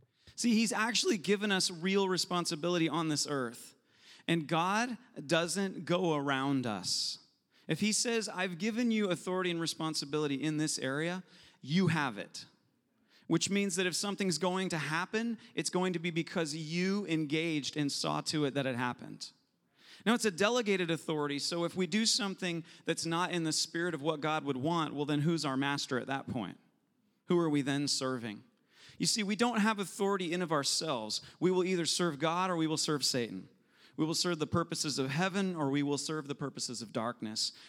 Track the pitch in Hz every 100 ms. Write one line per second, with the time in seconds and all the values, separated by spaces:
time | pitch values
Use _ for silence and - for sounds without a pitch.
0 | _ _ - - 240 220 226 208 220 208
1 | 381 214 143 208 208 190 180 175 185 196
2 | 190 180 - 175 165 160 170 175 160 156
3 | 160 143 - 139 120 120 - - _ _
4 | - - - 170 139 165 180 208 247 226
5 | - - 139 170 170 185 196 - 156 175
6 | 175 151 139 135 139 135 120 101 87 -
7 | - - - _ _ _ - 156 208 202
8 | 247 233 196 170 185 165 214 220 240 220
9 | 202 170 - 185 180 170 165 - 160 151
10 | 139 151 147 139 151 151 151 - 131 139
11 | 165 185 - - - _ 131 175 180 160
12 | 139 98 85 - - _ _ _ _ _
13 | _ - - 160 - 202 202 170 185 151
14 | 202 196 196 151 180 185 185 165 143 160
15 | 180 220 233 220 - - - 180 185 170
16 | 175 165 156 - 160 156 156 175 185 202
17 | 185 160 151 156 165 151 - 151 143 -
18 | 156 156 156 151 143 135 131 120 123 -
19 | - - - - _ _ _ _ - -
20 | 202 233 220 160 202 247 208 190 170 160
21 | - 156 147 143 - 170 170 175 180 208
22 | 226 - 196 190 185 170 160 - - 165
23 | 165 165 175 175 160 147 - 165 175 156
24 | 151 151 151 156 139 127 147 170 147 139
25 | 147 147 151 165 151 131 143 143 - 127
26 | 110 135 - - 90 - _ _ _ _
27 | _ _ - 175 165 147 135 139 139 -
28 | 131 127 113 104 - _ _ - - -
29 | 170 226 196 208 240 226 214 202 185 -
30 | 196 196 175 180 175 151 135 - 156 127
31 | 107 - - - 175 180 180 180 156 -
32 | 175 139 160 175 185 170 160 156 - 147
33 | - 131 110 95 - _ _ _ - -
34 | 156 160 180 165 151 170 165 165 156 127
35 | 131 139 190 190 190 170 139 143 143 143
36 | 139 156 139 143 139 127 127 113 107 120
37 | 117 120 110 110 - -